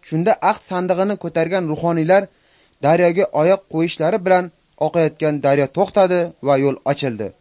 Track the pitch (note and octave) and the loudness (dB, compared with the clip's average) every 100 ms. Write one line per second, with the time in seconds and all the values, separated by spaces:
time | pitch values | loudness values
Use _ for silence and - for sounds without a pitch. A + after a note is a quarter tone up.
0 | - D#3 F3+ - F3+ G#3+ - F3+ F3+ F3 | -6 -2 0 0 0 -2 -6 -6 -2 -2
1 | G3 G3 E3+ E3 E3 F#3+ E3 D3+ E3 E3+ | -2 -4 -6 -4 -2 -2 -4 -4 -2 -2
2 | D#3 F#3+ G3 _ _ _ _ _ C#3 E3+ | 2 2 2 _ _ _ _ _ 0 4
3 | F3 E3+ G3 D3 D#3+ F#3+ _ D#3+ E3 - | 2 2 -2 0 2 0 _ -4 -4 -2
4 | D#3+ G#3 F3+ F#3 F3+ _ _ _ D#3 E3+ | -2 -2 2 0 0 _ _ _ -2 0
5 | D#3 D#3 D#3 D3 C#3 C#3 C3+ - F#3+ - | -2 0 -4 0 2 2 0 -2 -2 2
6 | F#3+ F3+ E3+ - C3+ C#3 C#3 C3 - C#3+ | 2 2 -2 -4 0 2 2 -2 -4 -2
7 | C#3 A2 G2+ - | -4 -6 -10 -10